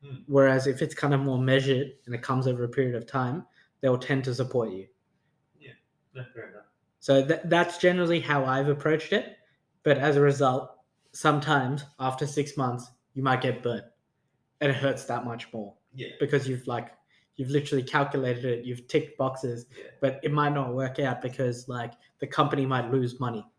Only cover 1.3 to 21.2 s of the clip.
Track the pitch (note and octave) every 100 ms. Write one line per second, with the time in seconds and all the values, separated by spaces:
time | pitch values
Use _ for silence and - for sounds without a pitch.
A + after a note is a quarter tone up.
1.3 | C3 C3 C3+ C3+ B2+ C#3 - - A#2+ -
2.3 | C3 C3 B2 A#2+ A#2+ C3 A#2+ A#2 C3+ B2
3.3 | D3+ - _ _ _ C3+ B2 - C3+ C3
4.3 | B2 B2+ B2+ A2 F#2+ F#2+ _ _ _ _
5.3 | _ _ _ - - _ _ _ C3 B2
6.3 | A#2 A2 - _ _ _ _ - C#3 C3+
7.3 | D#3 E3+ E3+ F3 - F3+ F3+ F3 E3+ -
8.3 | C#3+ C3 C3 C#3 C#3+ D#3 D#3 - G3+ -
9.3 | - _ _ _ _ - C3+ C#3+ C#3+ C#3+
10.3 | C3+ C#3 B2+ - - _ _ _ - D#3
11.3 | D3 C#3+ C#3+ B2+ C#3+ - _ C3 C3 C#3+
12.3 | - C#3 - B2+ A#2+ - _ _ C3+ C3+
13.3 | B2+ B2+ - A#2+ A#2+ - _ _ _ _
14.3 | _ _ _ D3 B2+ C#3 C3 - A#2+ B2
15.3 | A2+ - A2+ G2+ - _ C3 A2+ - C#3+
16.3 | C#3+ B2 B2 - A#2+ A#2 - _ _ _
17.3 | - C3 C#3+ C#3 C#3+ B2+ D3+ C#3 C#3+ C3
18.3 | A#2+ C3 A#2+ B2 A#2+ - D#3 - - C3
19.3 | B2+ B2+ A#2+ - - - - C3+ C3 D#3
20.3 | D3 D3 D3 C3 B2 C3 C3 C#3 A#2+